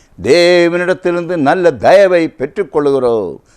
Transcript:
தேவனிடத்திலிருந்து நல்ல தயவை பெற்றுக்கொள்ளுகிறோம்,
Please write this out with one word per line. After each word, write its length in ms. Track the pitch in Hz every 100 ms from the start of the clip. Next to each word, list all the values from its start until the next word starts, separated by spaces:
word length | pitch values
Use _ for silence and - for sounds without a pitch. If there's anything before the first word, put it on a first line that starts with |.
| _ -
தேவனிடத்திலிருந்து 1120 | 113 170 175 175 170 175 180 175 180 175 170 175
நல்ல 340 | 139 185 175
தயவை 560 | 120 113 190 190 175 160
பெற்றுக்கொள்ளுகிறோம், 1080 | - 139 214 175 156 143 139 123 113 87 - _